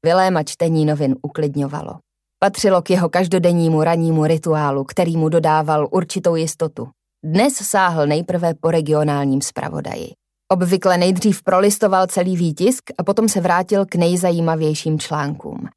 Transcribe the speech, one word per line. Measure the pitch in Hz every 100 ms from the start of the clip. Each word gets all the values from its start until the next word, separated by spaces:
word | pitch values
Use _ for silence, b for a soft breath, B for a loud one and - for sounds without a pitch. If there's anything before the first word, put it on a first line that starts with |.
Viléma | 165 180 190 180
čtení | 151 - 170 160 151
novin | 151 143 131
uklidňovalo. | 147 - 147 143 139 143 - - _ _ _ _
Patřilo | 196 196 214 185
k | -
jeho | 180 170
každodennímu | 175 185 185 175 175 165 160
rannímu | 160 170 165 160 156
rituálu, | 160 165 156 147 139
který | 135 - 175 165
mu | 160
dodával | 165 160 156 156 151 147
určitou | 180 175 196 208
jistotu. | 196 160 - 160 - 120 _ _ _
Dnes | 156 165 254
sáhl | 262 196 208 185 165 147
nejprve | 151 170 180 170
po | 160 165
regionálním | 165 147 151 151 143 139 135
zpravodaji. | 135 - - 156 - - - - _ _ _
Obvykle | 185 175 190 185 180
nejdřív | 180 185 214 190
prolistoval | - 180 202 202 208 185 185
celý | 185 180 180
výtisk | 175 151 185 254 - -
a |
potom | 180 202 226
se | 202
vrátil | 180 175 180 208 196
k |
nejzajímavějším | 175 170 180 185 170 165 160 156 156 - 156
článkům. | - 151 143 151 - - -